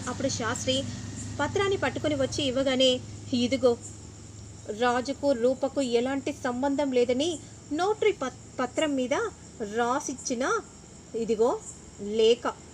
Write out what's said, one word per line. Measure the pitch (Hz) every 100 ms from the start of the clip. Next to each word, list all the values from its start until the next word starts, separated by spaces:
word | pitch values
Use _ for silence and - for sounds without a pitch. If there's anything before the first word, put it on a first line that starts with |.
| 254
అప్పుడు | - 269
శాస్త్రి | - 226 254 - 262 269 - - - - -
పత్రాన్ని | 294 392 392 392
పట్టుకొని | 269 247 302
వచ్చి | 285 262 -
ఇవ్వగానే, | 277 247 269 254 262 254 - - -
"ఇదిగో, | 247 240 262 247 233 - - - - - - - - - 214
రాజుకు | 247 240 247 269 285
రూపకు | 247 240 262 269 285 262
ఎలాంటి | 233 254 277 302 285
సంబంధం | 262 247 277 277 285
లేదని | 247 240 247 330 311 - - -
నోటరీ | 294 381 427 440
పత్-, | - 262 - - -
పత్రం | 247 - 311
మీద | 277 247 311 453 - - - 208
రాసిచ్చిన | 220 240 269 320 254 - 240 294 440 - - - - -
ఇదిగో | 226 214 214 240 427 - - - - 202
లేఖ" | 220 220 240 254 - -